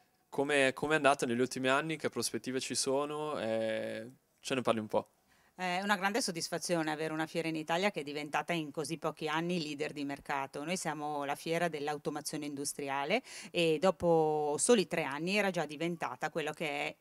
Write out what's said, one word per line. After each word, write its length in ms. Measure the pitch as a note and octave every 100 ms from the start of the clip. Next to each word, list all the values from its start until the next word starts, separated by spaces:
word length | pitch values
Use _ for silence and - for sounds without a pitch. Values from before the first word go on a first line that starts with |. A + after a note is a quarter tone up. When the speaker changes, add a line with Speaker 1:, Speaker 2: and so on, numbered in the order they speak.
| _ _ _
Speaker 1:
Come, 420 | - C#3 D3 C3
come 220 | - D3
è 20 | D#3
andata 300 | C#3 C#3 C3
negli 120 | A#2+
ultimi 300 | B2+ C3 C3
anni? 300 | C3+ D#3+ D#3
Che 100 | A#2+
prospettive 520 | B2 A2+ A#2+ - B2+
ci 140 | -
sono? 640 | B2 C3+ C3+ D3 D3+ D3+ A#2+
Eh, 720 | A2 A2+ A2 A2 A2 A2 A#2 C3 _ _
ce 140 | -
ne 80 | C3+
parli 180 | A#2+ A2+
un 60 | G#2+
po'. 240 | G#2+ - _ _ _ _
Speaker 2:
È 260 | - F3+ F3+
una 140 | G3+ G3+
grande 260 | G3 A3
soddisfazione 680 | A3+ E3 - E3+ - E3+ D#3
avere 220 | D3+ D#3
una 140 | D#3 D#3
fiera 220 | E3+ D#3+
in 80 | D#3+
Italia 340 | D#3 E3+ G3+
che 100 | E3+
è 40 |
diventata 500 | D3 D3 D3 D3+ D3+
in 160 | E3+ D3+
così 260 | D#3+ C#3+ D#3+
pochi 320 | D#3+ D3+ D3+
anni 320 | D#3 E3+ F3+
leader 300 | D3+ C#3+ D3
di 120 | D3
mercato. 600 | C#3+ C#3 - C#3+ C3+ D3
Noi 140 | D3+ F#3
siamo 460 | E3 D3+ D3 D3
la 100 | C#3
fiera 340 | C#3+ E3 E3 F3
dell'automazione 800 | D3+ D3 D3 D#3 D3 D3 D3+ D3
industriale 760 | C#3 C#3+ - C#3 C#3 D3 A3+ - - G3
e 260 | F3 E3 D#3
dopo 760 | F#3 F3+ F3 E3 D#3 D3+ D3 D3+
soli 300 | - A#3+ F3
tre 160 | F3
anni 340 | C#3+ C#3+ F3 G#3
era 140 | G3
già 160 | F3 D3
diventata 640 | D3 E3 E3+ C#3 B2+ D#3
quello 240 | E3 D3
che 120 | D#3+ D#3
è 300 | C#3+ D3+ -